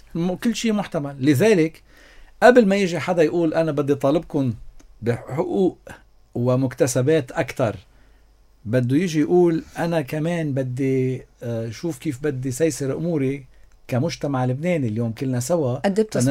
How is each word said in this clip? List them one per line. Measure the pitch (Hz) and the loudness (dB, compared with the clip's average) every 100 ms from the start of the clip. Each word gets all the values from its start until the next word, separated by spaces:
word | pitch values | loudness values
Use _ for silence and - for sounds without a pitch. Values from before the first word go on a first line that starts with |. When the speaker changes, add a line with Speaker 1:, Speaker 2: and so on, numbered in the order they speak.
| - | -10
Speaker 1:
م-، | 165 180 | -4 -4
كل | 180 233 220 | -2 -2 -2
شيء | 226 | -2
محتمل. | 208 - 165 143 139 | -2 -4 -6 -6 -2
لذلك | 135 135 214 196 160 - - - - - - - | 2 4 4 4 2 -2 -20 -20 -20 -20 -16 6
قبل | 220 247 196 | 8 8 6
ما | 196 | 2
يجي | 185 170 | 0 -2
حدا | 180 175 | 0 2
يقول: | 156 170 165 | 2 2 0
"أنا | 160 160 | 0 0
بدي | 143 139 | 0 0
طالبكم | 131 135 160 - 151 131 110 - - - - | 0 2 0 -2 -2 -2 -4 -12 -18 -20 -6
بحقوق | 110 117 - 139 - 196 180 - - - _ - _ | -4 -4 -4 -4 -2 2 0 -2 -18 -20 _ -20 _
ومكتسبات | - 120 127 131 - 143 131 127 160 127 | -2 0 2 0 0 0 2 2 2 0
أكتر"، | - 139 - 113 - - _ _ _ _ _ _ _ | -4 -4 -2 -2 -4 -14 _ _ _ _ _ _ _
بده | 104 127 123 139 | -2 0 2 0
يجي | 185 151 | 2 0
يقول: | 147 180 175 165 - - | 4 4 4 2 -6 -6
"أنا | 170 170 | -2 -2
كمان | 131 156 160 170 151 | -2 -4 -2 -2 -2
بدي، | 135 131 123 135 131 127 127 - - | -4 -4 -2 0 0 0 -4 -10 -12
آه، | 120 113 117 | -8 -6 -6
شوف | 110 170 156 | -8 -8 -6
كيف | 156 123 | -8 -4
بدي | 151 127 131 | -6 -4 -6
سيسر | 123 165 135 135 151 | 0 0 0 -4 -4
أموري | 165 156 131 139 - - - - - | -2 0 -2 -4 -10 -20 -20 -20 -4
كمجتمع | 123 165 127 147 135 | -2 -2 -4 -4 -2
لبناني | 127 127 175 170 120 | -2 -2 -2 0 -2
اليوم | 110 117 | -2 -4
كلنا | 110 135 123 | -4 -4 -2
سوا | 123 175 127 | 0 0 0
Speaker 2:
قد | 135 202 196 | -2 -2 0
إيه | 214 | 0
بتصمد | - 127 | 0 2